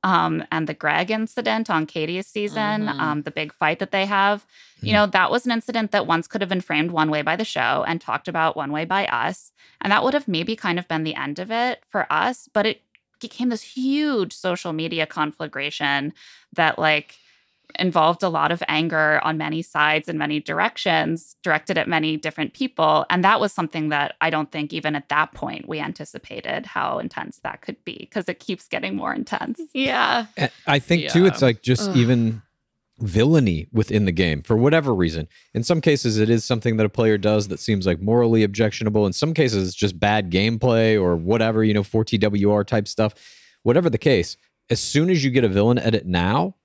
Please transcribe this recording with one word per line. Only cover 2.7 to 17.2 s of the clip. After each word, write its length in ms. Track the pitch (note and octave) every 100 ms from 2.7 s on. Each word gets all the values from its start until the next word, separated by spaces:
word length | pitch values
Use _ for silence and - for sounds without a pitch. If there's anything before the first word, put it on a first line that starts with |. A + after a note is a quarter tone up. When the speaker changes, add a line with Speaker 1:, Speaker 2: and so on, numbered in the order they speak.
| G#3+ G#3+
Speaker 2:
Mm-hmm. 120 | -
Speaker 1:
um, 200 | D#3 D3+
the 80 | D3
big 200 | D3+ D3+
fight 280 | - D3+ E3
that 120 | F#3+
they 140 | G3 G3
have, 400 | G3+ G3 G3+ _ _ - _
you 100 | -
Speaker 3:
Mm. 20 |
Speaker 1:
know, 120 | G#3+ G#3
that 220 | F#3+ F3+
was 160 | B3 B3
an 60 |
incident 400 | A#3 - A3+ G#3+
that 160 | G#3 D#3+
once 180 | E3 E3
could 140 | A3
have 100 | F#3+
been 120 | F#3
framed 300 | - D3+ E3
one 180 | E3+ D#3
way 100 | D3+
by 140 | C#3+ F3
the 80 |
show 400 | A3 - A#2 C3 -
and 140 | E3
talked 300 | - B2+ -
about 260 | E3+ D#3+ D#3
one 160 | C#3+
way 140 | D3 E3
by 200 | F#3+ G3+
us. 440 | A#2+ C#3 F#3 - _ _ _
And 100 | -
that 120 | G#3 C4
would 80 |
have 140 | D4 C#4
maybe 260 | E3+ F3 A3
kind 240 | G3 E3+
of 80 | F3+
been 160 | D#3+
the 120 | D#3 -
end 220 | C#3 D3
of 120 | F#3+
it 320 | A3+ B3 - _
for 220 | G3+ -
us. 380 | D3+ G3+ B3+ -
But 120 | G#3+ G#3
it 160 | - _ _ _ _
became 300 | A3 - B3
this 140 | A3 - -
huge 560 | C4 C#4 D4+ B3 F3+
social 380 | - F#3 F3 F3+
media 340 | D#3 D#3+ E3 D#3
conflagration 1080 | - D3+ - D#3 C#3 C#3+ - D3 C#3+ C#3+ - - - _
that, 260 | - D#3+ -
like, 360 | D#3 D3+ - -